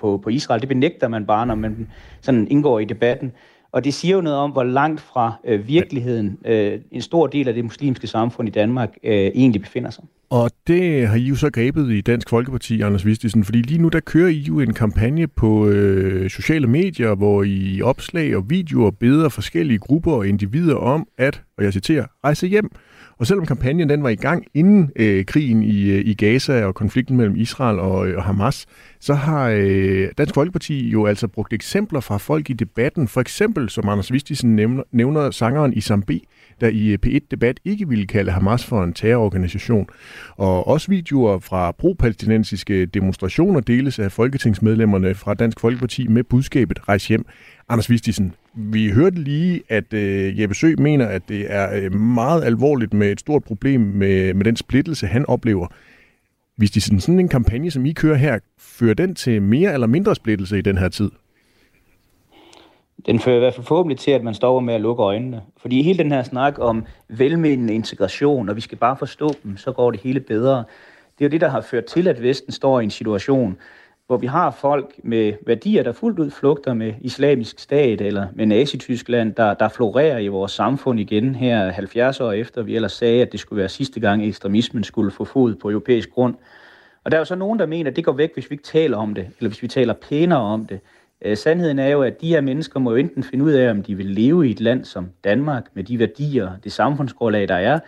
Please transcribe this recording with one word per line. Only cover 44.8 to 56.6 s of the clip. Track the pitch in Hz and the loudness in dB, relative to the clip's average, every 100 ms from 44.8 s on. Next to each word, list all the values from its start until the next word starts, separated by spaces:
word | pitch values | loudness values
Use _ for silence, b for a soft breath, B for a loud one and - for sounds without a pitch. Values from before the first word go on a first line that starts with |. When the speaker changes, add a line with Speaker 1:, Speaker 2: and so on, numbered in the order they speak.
| 110 98 92 | 2 2 0
Speaker 2:
fra | 95 - | -2 -4
Dansk | 101 117 110 | -2 -2 0
Folkeparti | 117 123 123 - 120 | -2 0 -4 -4 2
med | 113 | 2
budskabet, | 127 123 135 143 101 - - | 2 0 0 0 0 -2 -2
"Rejs | 101 - | -2 0
hjem." | 110 - B B B - | -2 -2 B B B -4
Anders | 117 107 | -2 2
Vistisen, | 120 117 101 92 - _ | 0 0 -2 -2 -4 _
vi | - 104 110 107 | -12 -4 0 2
hørte | 98 180 180 | 4 4 2
lige, | 143 147 175 175 - | -2 -2 0 -2 -2
at, | 110 98 | -4 -2
øh, | 107 101 98 98 98 | -2 0 0 -2 0
Jeppe | 104 | -2
Søe | 101 160 156 | 2 2 4
mener, | 143 147 113 | 2 2 2
at | 95 - | -2 -6
det | 104 101 | -6 -4
er, | 101 95 104 | -2 -2 -2
øh, | 98 | -2
meget | 98 110 120 120 170 | 0 2 2 2 2
alvorligt | 139 113 135 143 107 | 2 2 2 2 0
med | 104 101 | 0 0
et | 104 | 0
stort | - 147 | -2 -2
problem | - 107 135 135 | -2 -4 0 2
med, | 104 101 98 95 95 | 2 2 2 2 2
med | 95 | 2
den | 101 117 | 2 0
splittelse, | - 127 160 151 101 | 0 0 0 -4 -2
han | 113 147 | -2 0
oplever. | 127 120 98 85 b b b b b b _ _ | 0 0 0 -2 b b b b b b _ _
Hvis | - | -2